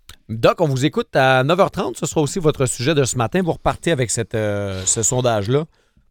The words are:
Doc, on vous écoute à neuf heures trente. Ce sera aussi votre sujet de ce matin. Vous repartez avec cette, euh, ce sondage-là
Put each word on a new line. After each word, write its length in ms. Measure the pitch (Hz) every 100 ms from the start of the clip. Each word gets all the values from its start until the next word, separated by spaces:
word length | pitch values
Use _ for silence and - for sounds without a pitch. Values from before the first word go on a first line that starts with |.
| - - -
Doc, 320 | 113 143 226
on 60 | 160
vous 160 | 131 143
écoute 280 | 220 - 156
à 260 | 131 131
neuf 160 | 135 175
heures 100 | 190
trente. 280 | - 220 339
Ce 80 | 170
sera 140 | -
aussi 180 | 143 202
votre 280 | 156 - 127
sujet 280 | - 123
de 100 | 151
ce 120 | 127 127
matin. 260 | 113 180
Vous 100 | 175
repartez 380 | 156 156 131 170
avec 200 | 151 120
cette, 240 | - 110
euh, 480 | 113 107 101 101 95 92
ce 160 | -
sondage-là 640 | 113 127 123 110 98 135 160 _ _ _ _